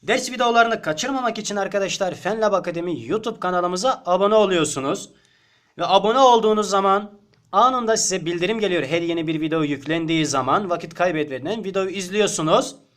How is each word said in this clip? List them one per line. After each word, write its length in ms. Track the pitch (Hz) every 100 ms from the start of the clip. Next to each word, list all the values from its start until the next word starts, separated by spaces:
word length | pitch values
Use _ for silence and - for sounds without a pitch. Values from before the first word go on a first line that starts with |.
Ders 280 | - 254 247
videolarını 520 | 254 240 233 233 220
kaçırmamak 560 | 165 156 269 269 247 220
için 180 | 208 202
arkadaşlar 580 | 190 202 190 - 190
Fen 260 | 151 180 220
Lab 120 | 214
Akademi 540 | 190 175 170 175 151 113
YouTube 340 | 208 226 220
kanalımıza 640 | 185 180 175 180 233 254 -
abone 280 | 185 202
oluyorsunuz. 760 | 220 202 180 151 - 135 190 - _ _ _ _ _ _ -
Ve 80 | 170
abone 320 | 190 196 240
olduğunuz 500 | 269 240 214 214 202
zaman 520 | 196 196 196 208 - _ _ _
anında 440 | 190 240 262 226 220
size 300 | - 185 160
bildirim 340 | 175 180 226
geliyor. 220 | 202 175
Her 200 | 135 170
yeni 240 | 170 170 160
bir 140 | 156
video 220 | 156 160
yüklendiği 640 | 147 143 151 165 160 165 151
zaman 440 | 139 127 160 202
vakit 240 | 170 165
kaybetmeden 680 | - 180 160 147 131 139 226
videoyu 260 | 190 190 190
izliyorsunuz. 840 | 190 180 202 202 202 156 196 277 - _